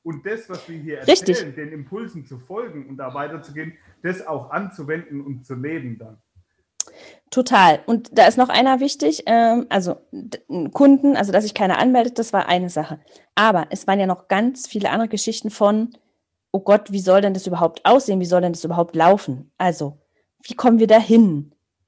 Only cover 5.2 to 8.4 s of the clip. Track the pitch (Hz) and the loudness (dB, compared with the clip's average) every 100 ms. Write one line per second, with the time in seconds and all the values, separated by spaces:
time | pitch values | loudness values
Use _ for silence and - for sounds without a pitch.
5.2 | 139 127 - 127 143 160 127 113 113 107 | -12 -14 -14 -12 -10 -10 -12 -14 -18 -20
6.2 | _ _ _ _ _ - - - - - | _ _ _ _ _ -12 -10 -14 -20 -20
7.2 | _ 254 247 233 180 151 - 233 - - | _ -4 2 6 6 4 0 -4 0 4
8.2 | - 247 | 6 4